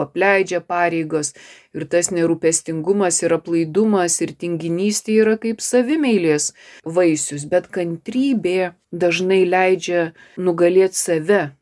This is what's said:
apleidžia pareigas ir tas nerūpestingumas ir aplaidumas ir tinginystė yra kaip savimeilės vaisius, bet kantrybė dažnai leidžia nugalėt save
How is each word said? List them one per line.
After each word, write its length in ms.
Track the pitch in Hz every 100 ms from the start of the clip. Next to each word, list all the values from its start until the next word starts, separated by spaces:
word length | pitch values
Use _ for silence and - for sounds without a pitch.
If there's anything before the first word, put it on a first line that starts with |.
| 147
apleidžia 560 | 175 196 196 185 180
pareigas 720 | - 175 175 165 156 156 147 - - - _
ir 140 | - 156
tas 220 | 170 170
nerūpestingumas 1080 | 175 165 160 165 165 - 160 160 202 180 170
ir 140 | 170 165
aplaidumas 840 | 170 170 165 160 220 202 175 -
ir 160 | 165 -
tinginystė 840 | 175 165 165 170 202 208 - 214
yra 140 | 220 220
kaip 240 | 226 226 -
savimeilės 880 | 247 240 311 277 208 165 147 - - - - 160
vaisius, 640 | 170 175 151 - 143 151
bet 220 | 180 -
kantrybė 1000 | 196 170 165 - 254 277 233 175 185 180 175 -
dažnai 480 | 175 175 170 185 190 185
leidžia 680 | 185 185 185 175 175 165 - - -
nugalėt 560 | 180 170 175 185 190
save 540 | - - 160 160 208 143 -